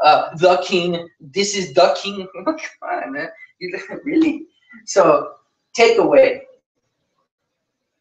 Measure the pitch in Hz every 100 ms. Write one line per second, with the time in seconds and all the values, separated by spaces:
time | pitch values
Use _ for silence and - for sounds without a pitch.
0 | 151 143 - 165 180 - - 180 175 170
1 | - _ 151 190 202 202 160 143 180 -
2 | 202 202 185 175 294 311 - - - 359
3 | 269 277 330 - - _ - 190 - -
4 | 285 320 320 - - _ _ - - 196
5 | 160 143 - - _ _ _ - 226 -
6 | 160 139 135 - - _ _ _ _ _
7 | _ _ _ _ _ _ _ _ _ _